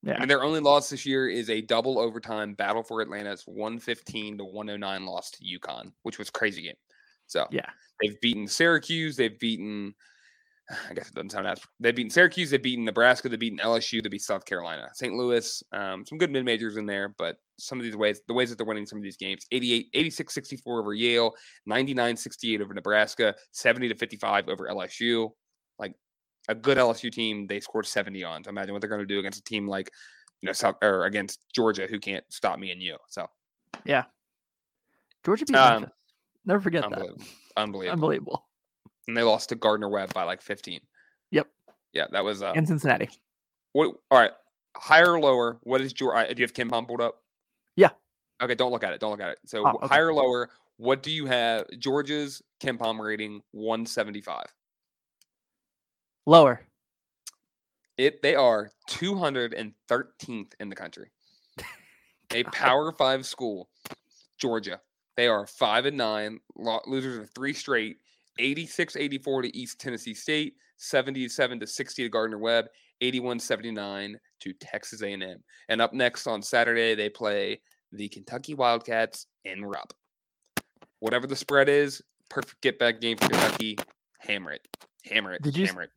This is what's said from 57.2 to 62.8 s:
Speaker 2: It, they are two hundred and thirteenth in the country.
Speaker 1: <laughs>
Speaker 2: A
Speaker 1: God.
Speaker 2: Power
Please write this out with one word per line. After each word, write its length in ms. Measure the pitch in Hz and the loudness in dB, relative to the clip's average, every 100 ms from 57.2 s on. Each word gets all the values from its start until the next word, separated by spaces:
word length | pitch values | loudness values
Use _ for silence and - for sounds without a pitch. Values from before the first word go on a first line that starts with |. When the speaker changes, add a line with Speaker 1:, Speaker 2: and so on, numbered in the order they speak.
| - _ _ _ _ _ _ - | -20 _ _ _ _ _ _ 2
Speaker 2:
It, 240 | 135 151 | 2 4
they 140 | 143 143 | 4 6
are 360 | 127 110 104 _ - | 6 6 -2 _ -12
two 280 | - 180 196 | -6 -4 0
hundred 380 | 160 135 120 | 0 0 -4
and 200 | 110 110 - _ | -4 -10 -12 _
thirteenth 680 | 120 123 _ - 117 101 _ | -2 -2 _ -12 -10 -10 _
in 100 | 104 | -14
the 60 | 95 | -12
country. 360 | 92 - 101 _ _ _ _ - | -14 -16 -20 _ _ _ _ -18
Speaker 1:
<laughs> 720 | - - _ _ _ _ _ | -16 -18 _ _ _ _ _
Speaker 2:
A 100 | 117 | -4
Speaker 1:
God. 100 | 127 | -4
Speaker 2:
Power 380 | - 135 131 | 2 4 4